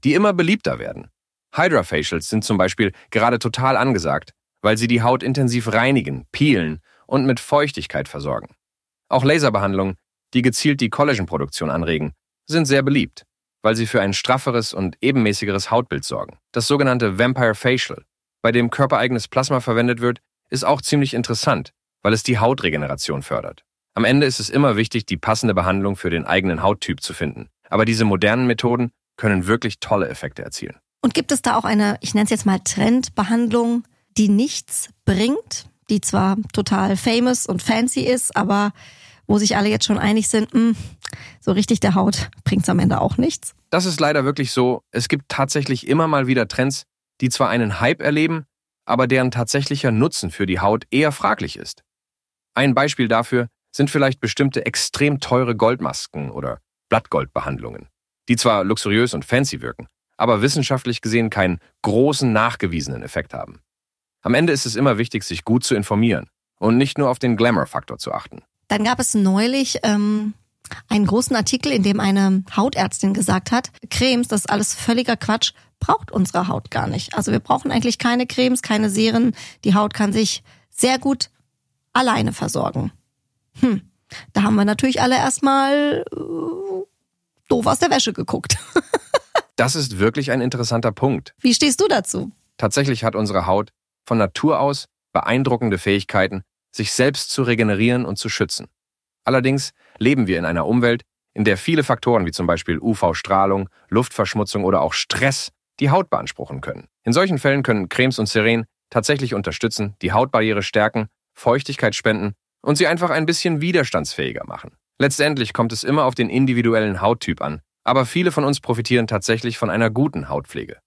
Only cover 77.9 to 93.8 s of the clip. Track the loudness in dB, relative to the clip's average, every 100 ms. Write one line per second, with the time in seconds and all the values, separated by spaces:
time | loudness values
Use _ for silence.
77.9 | -2 0 0 -2 0 2 0 0 0 0
78.9 | 2 2 4 2 0 -10 -6 2 2 2
79.9 | 0 0 0 0 -2 _ _ _ 0 2
80.9 | 2 0 -2 -4 _ _ _ _ _ _
81.9 | 0 2 2 0 -2 -4 -2 -4 -4 -6
82.9 | -8 _ _ _ _ _ -2 0 0 -6
83.9 | _ _ -20 -8 0 2 4 2 2 0
84.9 | 2 2 2 0 0 2 2 2 2 2
85.9 | -2 -6 -10 -8 -6 -6 -8 -8 -8 -10
86.9 | _ _ _ _ _ _ 0 2 0 2
87.9 | 0 0 -4 -6 -6 -4 -6 0 -2 -2
88.9 | -6 -2 -4 0 -4 -4 0 0 0 -4
89.9 | 2 2 2 -2 0 0 -2 -2 0 0
90.9 | 0 -2 -2 -6 _ 0 2 2 2 2
91.9 | 2 -2 -6 -8 -12 _ _ -2 0 0
92.9 | 0 0 0 0 0 2 0 0 _